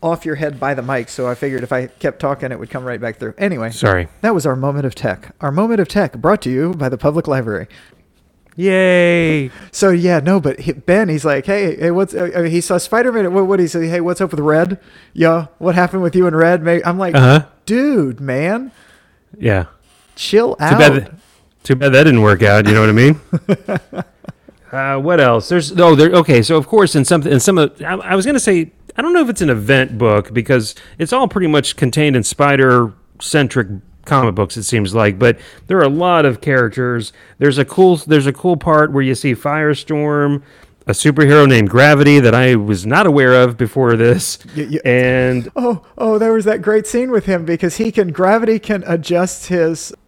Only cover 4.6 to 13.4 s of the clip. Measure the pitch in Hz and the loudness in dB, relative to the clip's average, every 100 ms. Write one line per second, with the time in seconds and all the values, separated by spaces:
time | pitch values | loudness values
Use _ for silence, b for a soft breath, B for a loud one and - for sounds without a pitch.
4.6 | 139 143 135 - 117 92 - _ 143 156 | -4 -4 -6 -6 -6 -6 -12 _ -6 -2
5.6 | 220 220 170 202 160 117 160 208 127 127 | -2 -2 -2 -2 -4 -2 -2 -2 -2 -4
6.6 | 170 165 131 127 147 160 151 135 113 98 | -4 -4 -6 -2 -2 -2 -2 -4 -4 -8
7.6 | - b b b _ _ _ _ _ 165 | -10 b b b _ _ _ _ _ -6
8.6 | 190 185 185 180 175 170 160 156 131 B | -2 0 2 2 2 2 0 -2 -4 B
9.6 | B - 196 175 180 165 156 196 139 135 | B -2 0 2 2 0 0 0 0 -4
10.6 | 135 143 - 196 196 156 151 135 190 202 | -8 -6 0 0 0 -2 -2 -2 -2 -2
11.6 | 185 - 165 175 190 - 175 175 165 170 | -2 -2 -2 -2 -4 -4 -4 -4 -2 -2
12.6 | 170 180 - 220 247 226 180 190 | -2 -4 -2 -2 0 -2 -2 0